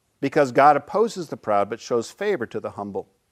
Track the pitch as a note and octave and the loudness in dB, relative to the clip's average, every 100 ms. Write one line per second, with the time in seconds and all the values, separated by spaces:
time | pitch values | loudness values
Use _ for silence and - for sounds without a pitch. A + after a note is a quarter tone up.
0 | _ _ C#3 D#3 C#3 B2 C#3+ C#3+ - F#3+ | _ _ -2 0 2 6 6 6 2 -2
1 | A3+ - D#3+ C3 - G2+ G2+ A#2 - A#2+ | -2 -4 -12 -8 -2 0 0 -4 -4 -4
2 | A2 - G3+ F#3+ A2 G#2+ G#2 F#2+ G2+ G2 | -4 -6 -4 -4 -6 -8 -10 -10 -10 -8
3 | - _ _ | -12 _ _